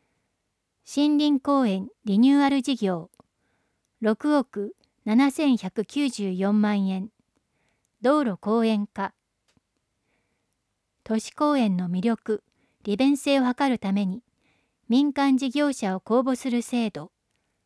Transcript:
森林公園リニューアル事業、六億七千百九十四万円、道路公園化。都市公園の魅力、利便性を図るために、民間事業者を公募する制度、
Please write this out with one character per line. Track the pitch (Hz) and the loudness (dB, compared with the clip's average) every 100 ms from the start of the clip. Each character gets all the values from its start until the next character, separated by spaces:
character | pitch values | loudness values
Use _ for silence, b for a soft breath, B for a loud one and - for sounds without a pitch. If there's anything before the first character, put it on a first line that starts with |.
| _ _ _ _ _ _ _ _ | _ _ _ _ _ _ _ _
森 | - 277 294 294 | -8 0 2 4
林 | 294 277 | 2 2
公 | - 285 240 | 2 2 2
園 | 190 190 _ 220 | -2 -6 _ -2
リ | 196 | 4
ニ | 262 | 6
ュ | 277 | 6
ー | |
ア | 277 | 4
ル | 277 | 0
事 | 254 254 | -2 -2
業、 | 202 175 175 _ _ _ _ _ _ _ _ - | -2 -4 -8 _ _ _ _ _ _ _ _ -4
六 | 214 220 294 294 | -2 -2 0 0
億 | 240 208 202 - _ _ - | 0 -6 -10 -12 _ _ 0
七 | 226 277 | 2 2
千 | 294 302 240 | 2 0 0
百 | 185 - 202 | -2 -6 -6
九 | 285 285 | -2 -4
十 | 220 196 | -4 -6
四 | 185 190 214 | -2 0 2
万 | 208 208 190 | 2 0 -2
円、 | 190 196 _ _ _ _ _ _ _ _ - | -4 -8 _ _ _ _ _ _ _ _ -4
道 | 240 302 | 0 2
路 | 247 180 | 0 -4
公 | 202 226 226 | -2 0 0
園 | 214 208 | -2 -4
化。 | - 196 _ _ _ _ _ _ _ _ _ _ _ _ _ _ _ _ _ _ _ | -8 -10 _ _ _ _ _ _ _ _ _ _ _ _ _ _ _ _ _ _ _
都 | - 220 | -4 -4
市 | - - | -4 -4
公 | 302 285 | 0 2
園 | 220 180 | 0 -2
の | 180 | -2
魅 | 180 | -2
力、 | 233 226 - - _ _ _ _ | -2 -4 -4 -6 _ _ _ _
利 | 208 202 | -6 0
便 | 269 285 | 2 0
性 | 285 277 | 0 0
を | |
図 | 247 247 277 | 0 0 -2
る | 233 | -2
た | 196 | -2
め | 196 196 | -2 -2
に、 | 208 _ _ _ _ _ _ - | -4 _ _ _ _ _ _ 0
民 | 240 294 | 2 2
間 | 277 277 262 | 2 2 2
事 | 269 | 0
業 | 285 294 | 0 -2
者 | 262 196 185 | -2 -4 -4
を | |
公 | - 233 | 0 0
募 | 262 254 | 0 -2
す | 269 | -2
る | 240 | -4
制 | - 240 220 | -2 -4 -4
度、 | 151 151 _ _ _ _ _ | -6 -16 _ _ _ _ _